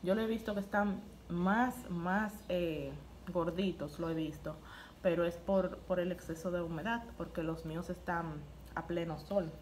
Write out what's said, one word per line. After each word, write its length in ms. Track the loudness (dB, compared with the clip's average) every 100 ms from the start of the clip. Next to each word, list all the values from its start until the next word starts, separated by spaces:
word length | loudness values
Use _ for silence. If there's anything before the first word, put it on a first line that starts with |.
Yo 120 | 4 4
lo 60 |
he 60 | 4
visto 260 | 0 0
que 60 | -2
están 420 | 2 2 4 0 -6 -16 -4
más, 600 | 2 4 6 4 2 -4
más, 440 | -2 2 2 2 -4 -2
eh, 420 | 0 2 0 -4 -8 -12 -12 -4
gorditos, 680 | 0 2 2 2 2 -4 -2
lo 100 | -2
he 40 |
visto, 440 | 0 -2 -4 -8 -10 -12 -16 -16 2
pero 240 | 4 6 4
es 100 | 2
por, 420 | 4 4 4 0
por 240 | 0 2
el 100 | 2
exceso 400 | 0 -4 -4 0
de 100 | 0
humedad, 420 | 0 -2 0 -2 -4 -8
porque 260 | -6 -2
los 240 | -2 -2 -4
míos 240 | -4 -4
están 440 | -6 -2 -2 -2 -6 -10 -14 -8 -6
a 100 | -2
pleno 320 | -2 0 -4
sol. 320 | 2 2 2 -6